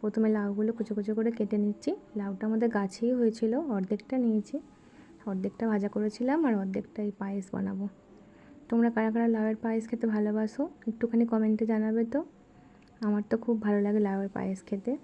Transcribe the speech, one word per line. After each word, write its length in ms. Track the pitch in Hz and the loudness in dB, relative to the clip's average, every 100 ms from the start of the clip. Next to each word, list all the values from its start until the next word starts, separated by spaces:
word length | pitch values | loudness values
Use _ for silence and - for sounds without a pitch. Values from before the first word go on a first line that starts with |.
প্রথমে 280 | 208 220 220 | -4 2 2
লাউগুলো 440 | 214 202 202 214 | 2 0 0 -2
কুচো 220 | 226 208 | -2 -4
কুচো 200 | 208 208 | -4 -2
করে 160 | 214 233 | 0 0
কেটে 280 | 233 208 214 | 0 0 2
নিচ্ছি। 380 | 208 208 302 415 - 214 | 0 0 -4 -4 -6 -8
লাউটা 300 | 196 190 214 | -6 -4 -2
আমাদের 220 | 220 233 | 2 2
গাছেই 440 | 220 196 - 233 | 0 -2 -2 0
হয়েছিল, 420 | 247 233 226 226 | 2 2 2 0
অর্ধেকটা 640 | 254 311 202 185 208 - 262 | 0 0 -2 -2 -4 -4 0
নিয়েছি, 420 | 233 214 - 294 - - - - - - 208 | 2 2 -2 -8 -10 -20 -20 -20 -20 -12 -6
অর্ধেকটা 420 | 190 196 - 226 | -4 -4 -2 0
ভাজা 200 | 208 208 | 0 0
করেছিলাম 580 | 208 214 - 247 311 285 | -2 -2 -2 0 2 2
আর 80 | |
অর্ধেকটা 480 | 208 190 196 - - | 2 0 -4 -6 -6
এই 100 | 208 202 | -6 -6
পায়েস 300 | 196 196 190 | -6 -6 -6
বানাবো। 360 | 196 196 190 208 - - - - - - - - | -4 -4 -4 -8 -10 -20 -20 -20 -20 -20 -16 -2
তোমরা 220 | 233 233 | 2 2
কারা 200 | 226 220 | 2 0
কারা 180 | 226 233 | 2 2
লাউয়ের 280 | 220 220 220 | 2 0 0
পায়েস 320 | 226 226 226 | -2 -2 -2
খেতে 180 | 233 226 | -2 0
ভালোবাসো, 640 | 214 208 214 220 - 302 - 226 | 2 2 0 -2 -2 -6 -6 -8
একটুখানি 400 | 220 233 226 233 | -2 0 2 2
কমেন্টে 400 | 226 220 214 226 | 2 2 2 2
জানাবে 380 | 220 220 226 | 0 2 0
তো। 200 | 226 285 - - - - - - - - | 0 -2 -4 -12 -20 -20 -20 -20 -20 -4
আমার 220 | 208 208 208 | 0 0 0
তো 80 | 226 | -2
খুব 240 | 240 226 | 0 0
ভালো 180 | 214 208 | 2 2
লাগে 200 | 202 214 | 4 2
লাউয়ের 280 | 202 196 196 | 2 0 -4
পায়েস 340 | 196 190 190 | -4 -4 -4
খেতে। 340 | - 196 233 285 | -6 -6 -4 -6